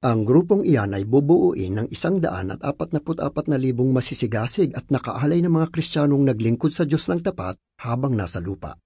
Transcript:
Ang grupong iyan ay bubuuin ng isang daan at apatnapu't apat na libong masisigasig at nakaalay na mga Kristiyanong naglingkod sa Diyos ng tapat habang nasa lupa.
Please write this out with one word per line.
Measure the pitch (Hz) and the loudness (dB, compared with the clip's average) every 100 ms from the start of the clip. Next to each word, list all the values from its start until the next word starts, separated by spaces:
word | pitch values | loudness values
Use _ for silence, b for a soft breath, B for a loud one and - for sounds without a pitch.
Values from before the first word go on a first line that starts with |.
Ang | 131 113 107 | 2 2 4
grupong | 135 175 202 - | 4 4 2 4
iyan | 139 101 98 | 2 2 -2
ay | 101 | 2
bubuuin | 131 143 175 180 - 92 98 | 2 6 4 4 0 -2 -2
ng | 113 | -4
isang | - 165 190 | -4 -2 0
daan | 165 90 95 | 0 -2 -6
at | - | -6
apatnapu't | - 143 160 160 - 165 | -6 -6 -4 -4 -4 -4
apat | 143 - 151 | -4 -4 -2
na | 143 | 0
libong | 131 123 131 131 | 0 0 2 2
masisigasig | 123 - 120 107 117 - 170 - | 0 -4 -4 -2 -4 0 -2 -2
at | - | -4
nakaalay | 135 - 107 147 170 | -4 -2 -2 0 2
na | 175 | 2
mga | 165 160 | 2 0
Kristiyanong | 165 160 160 147 139 139 | -2 -4 0 2 4 2
naglingkod | 113 110 120 156 147 | 2 0 2 0 0
sa | |
Diyos | 165 156 - | -2 0 0
ng | 175 | -2
tapat | 175 180 92 92 _ _ | -2 -6 -8 -10 _ _
habang | 120 120 135 120 | -6 -2 0 0
nasa | 92 95 | -2 -6
lupa. | 87 95 78 - | -6 -8 -10 -16